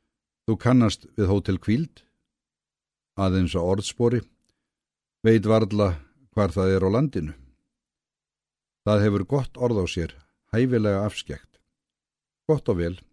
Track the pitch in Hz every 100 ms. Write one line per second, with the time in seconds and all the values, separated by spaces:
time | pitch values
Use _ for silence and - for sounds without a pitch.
0 | _ _ _ _ - 110 120 127 110 -
1 | - - 95 101 95 95 - 117 165 _
2 | _ _ _ _ _ _ _ _ _ _
3 | _ - 95 92 87 87 87 98 - -
4 | 120 120 - _ _ _ _ _ _ _
5 | _ _ 113 113 104 110 107 104 101 80
6 | - _ _ - 98 92 95 95 95 110
7 | 147 95 76 - - _ _ _ _ _
8 | _ _ _ _ _ _ _ _ 104 107
9 | 104 101 95 139 123 - 123 107 87 92
10 | 80 - _ _ _ 113 127 123 104 98
11 | 104 - - 71 _ _ _ _ _ _
12 | _ _ _ _ - 151 - 90 85 92
13 | -